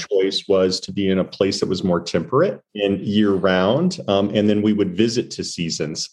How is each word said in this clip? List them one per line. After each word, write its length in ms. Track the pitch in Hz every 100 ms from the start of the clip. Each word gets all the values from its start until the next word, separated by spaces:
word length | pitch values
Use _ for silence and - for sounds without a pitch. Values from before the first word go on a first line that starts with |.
| - 95
choice 240 | 98 - -
was 320 | 95 92 92
to 120 | -
be 160 | 95 98
in 80 | 95
a 60 |
place 360 | 90 - 98 95
that 80 | 95
was 140 | 92
more 160 | 92 85
temperate 600 | - 90 80 131 190 - _
and 260 | 104 101 95
year 320 | 107 104 104
round. 640 | 95 95 92 95 131 180 - -
Um, 220 | 98 101
and 140 | 107 104
then 140 | 104
we 100 | 107
would 240 | 104 95 87
visit 340 | 117 120 -
to 120 | -
seasons, 640 | 82 - 82 80 76 82 -